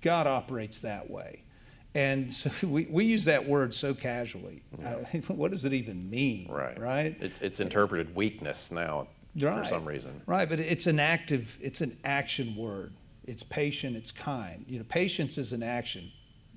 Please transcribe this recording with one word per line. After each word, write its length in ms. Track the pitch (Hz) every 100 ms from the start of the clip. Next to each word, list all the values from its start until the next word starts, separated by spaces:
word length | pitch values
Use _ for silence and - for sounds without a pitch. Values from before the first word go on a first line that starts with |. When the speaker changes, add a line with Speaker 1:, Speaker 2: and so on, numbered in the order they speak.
Speaker 1:
God 260 | 165 170 147
operates 540 | 131 117 127 107 -
that 300 | 117 101 -
way. 320 | 98 - - - - - - -
And 380 | 147 139 135 127
so 180 | - 143 -
<laughs> 40 | 185
we, 200 | 143 165
we 140 | 160
use 220 | 226 220 160
that 200 | 143 139
word 280 | 143 127
so 180 | - 139
casually. 680 | 131 127 120 120 95 92 76 - -
Speaker 2:
Yeah. 240 | 120 120 120
Speaker 1:
Uh, 40 | 165
<laughs> 80 | -
what 160 | - 160
does 160 | 190 135
it 80 |
even 340 | 135 110 90 92
mean? 400 | 117 139 104 87
Speaker 2:
Right. 280 | 73 65 80
Speaker 1:
Right? 360 | 120 135 156 160
Speaker 2:
It's, 180 | 92 -
it's 200 | 98 -
interpreted 540 | 92 104 101 87 82
weakness 560 | 90 107 - 73 - -
now 380 | 85 82 76 - - - 160
for 80 | 139
Speaker 1:
Right. 160 | 196 -
Speaker 2:
some 160 | 85
reason. 380 | 78 73 65 71
Speaker 1:
Right, 240 | - 180 165
but 100 | 160
it's 280 | 160 175 175
an 120 | 151
active, 600 | 151 165 - 135 110 -
it's 220 | 135 -
an 160 | 147 -
action 520 | 139 139 135 - 120 107
word. 380 | 113 98 90 92 - -
It's 180 | - 117
patient, 520 | - - 147 143 135 117
it's 140 | 113
kind. 540 | - - 131 95 82 -
You 120 | 123
know, 60 | 110
patience 480 | 170 185 - 143 -
is 160 | 120
an 100 | 120
action, 480 | 117 120 117 95 85 - - - -